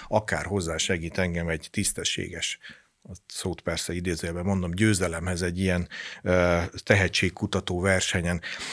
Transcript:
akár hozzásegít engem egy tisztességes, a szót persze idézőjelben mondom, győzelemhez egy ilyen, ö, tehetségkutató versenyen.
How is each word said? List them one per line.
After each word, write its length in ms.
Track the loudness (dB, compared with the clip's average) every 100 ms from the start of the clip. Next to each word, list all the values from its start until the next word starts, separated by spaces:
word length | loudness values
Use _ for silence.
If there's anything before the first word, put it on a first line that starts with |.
| 0
akár 360 | 0 2 -2
hozzásegít 760 | -2 -2 -2 -2 0 -2 -2 0
engem 300 | 0 0 -2
egy 200 | -4 -4 -2
tisztességes, 800 | -2 -2 -4 -4 -6 -6 -8 -8 -14 -20 _ _
a 100 | -18 -16 -12
szót 340 | -6 -4 -4
persze 340 | -4 -4 -4
idézőjelben 500 | -2 -2 -2 -4 -2
mondom, 260 | 0 0 0
győzelemhez 720 | 2 4 4 0 -2 -4 -2
egy 160 | -2 0
ilyen, 300 | 2 2 0 -8 -12 -6
ö, 380 | 2 4 6 4 0 -2
tehetségkutató 1000 | 4 4 4 2 0 0 -2 -2 -2 0
versenyen. 600 | 2 4 2 0 0 -2 -4 -10 -10